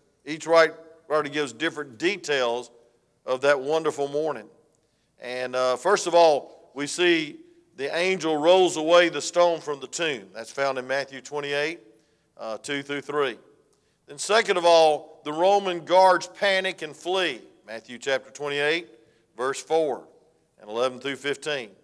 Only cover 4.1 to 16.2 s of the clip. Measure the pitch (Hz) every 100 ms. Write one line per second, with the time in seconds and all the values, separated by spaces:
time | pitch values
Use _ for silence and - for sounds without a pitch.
4.1 | 147 156 123 107 _ _ _ _ _ _
5.1 | _ 120 127 127 127 127 123 180 202 175
6.1 | 170 165 139 - - _ 135 143 - 175
7.1 | 165 151 - - _ _ - 139 165 185
8.1 | 190 160 151 160 185 175 151 156 175 170
9.1 | 147 - 175 175 160 147 139 131 - 160
10.1 | 123 95 101 113 - 139 131 127 135 135
11.1 | 135 - 147 143 143 151 170 _ _ _
12.1 | _ _ - 110 107 - 143 139 143 -
13.1 | 147 135 107 _ _ _ _ _ _ -
14.1 | 143 - 220 214 185 170 165 160 147 -
15.1 | - 147 156 185 202 190 175 147 180 185
16.1 | 180